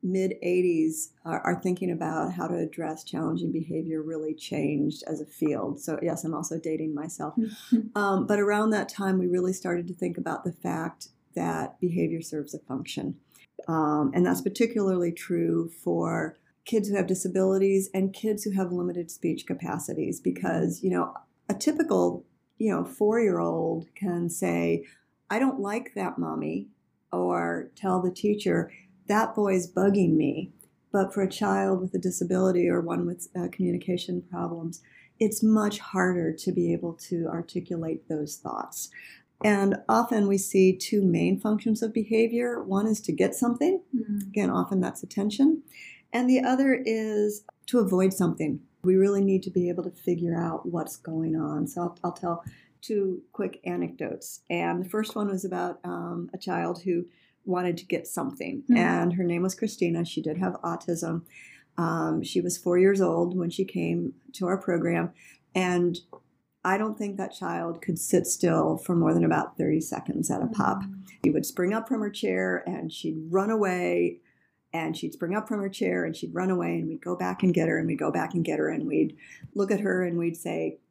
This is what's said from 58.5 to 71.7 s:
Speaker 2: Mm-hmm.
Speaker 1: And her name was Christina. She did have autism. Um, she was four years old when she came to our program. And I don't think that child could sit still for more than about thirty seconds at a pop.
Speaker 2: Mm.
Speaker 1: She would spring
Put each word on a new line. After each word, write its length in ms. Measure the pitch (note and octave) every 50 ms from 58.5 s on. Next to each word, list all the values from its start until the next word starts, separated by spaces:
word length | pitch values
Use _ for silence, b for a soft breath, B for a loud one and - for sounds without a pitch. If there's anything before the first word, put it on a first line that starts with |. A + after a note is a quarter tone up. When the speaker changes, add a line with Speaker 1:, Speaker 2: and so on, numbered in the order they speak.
| - - -
Speaker 2:
Mm-hmm. 140 | - A#3+ A#3
Speaker 1:
And 360 | - E3+ E3+ F3 E3+ F3 E3+
her 100 | F3+ F#3
name 180 | F3 E3+ E3+ F3+
was 120 | F#3+ F#3
Christina. 500 | - - G#3+ - - F#3+ F3 E3+ E3 E3+
She 160 | E3+ - -
did 160 | D#3 D#3 D#3 F3
have 160 | F#3 F#3 F3+ -
autism. 600 | - E3+ E3+ E3+ - - E3+ E3 - E3 E3 E3+ E3 B B B B B B B B B _ -
Um, 460 | F3 E3 E3 E3 D#3+ D#3+ D#3+ D#3+ -
she 160 | E3 - F3+
was 180 | F3 F3 F3 -
four 200 | - F3+ F3 F3+
years 240 | F#3 F#3+ G3+ F#3+
old 340 | F#3+ F3 E3 E3 E3+ F3 F3+ F#3
when 120 | F3 E3+
she 160 | F3 - F#3+
came 480 | F#3+ - F3+ E3+ E3 E3+ E3+ E3+ - - - _ - -
to 140 | - F#3+ F3
our 100 | F#3 F#3+
program. 540 | - - F3 E3+ D#3+ E3+ E3+ E3+ E3+ F3 B B B B B B B _ _
And 440 | F#3 F#3 F3+ F3+ F3 F3 F3 F3 - - _ - - _ _ _ _ _ _ _ _ _
I 120 | F3+ F#3+ G3+
don't 200 | A3 A3 G#3 -
think 200 | A3 G3+ G3 G3
that 160 | F#3+ - -
child 460 | - F#3 F3 E3+ E3+ E3+ E3+ E3 E3
could 180 | - - E3+ D#3+
sit 260 | - - - F3+ F3 -
still 500 | - - - F3 E3 E3 D#3 D#3+ D#3 E3
for 180 | - - F3+
more 180 | E3+ E3 D#3+ D#3+
than 120 | E3+ E3+
about 320 | D#3+ E3 D#3+ - - - -
thirty 240 | D#3+ D#3 D3+ D#3+
seconds 500 | D#3+ - - - - - - - - -
at 100 | - -
a 60 | - -
pop. 360 | A3 G#3 - - - G3 -
Speaker 2:
Mm. 180 | - B B B B B B -
Speaker 1:
She 40 | -
would 140 | D3+ D3+ D3
spring 280 | - - - F3+ F3+